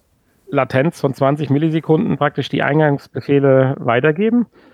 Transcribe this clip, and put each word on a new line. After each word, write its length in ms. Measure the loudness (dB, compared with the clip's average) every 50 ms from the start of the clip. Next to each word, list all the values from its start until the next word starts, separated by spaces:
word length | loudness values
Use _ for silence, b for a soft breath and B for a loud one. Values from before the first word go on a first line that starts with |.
| _ _ _ _ _ _ _ _ _ -6
Latenz 480 | -2 -2 -2 0 0 0 0 0 -2 -2
von 120 | -4 -4 -2
zwanzig 380 | 0 0 0 0 -2 -2 -2
Millisekunden 680 | 0 0 0 0 -2 -2 -2 0 0 0 0 -2 -2
praktisch 320 | -2 -2 -2 -2 -4 -6 -4
die 140 | -4 -2 -2
Eingangsbefehle 1120 | 0 0 2 2 2 0 -2 -4 -8 -12 -10 -4 0 0 2 4 4 4 4 4 2 0 -2
weitergeben. 680 | -2 0 0 2 2 0 0 0 0 0 0 0 -2 -2 b b b b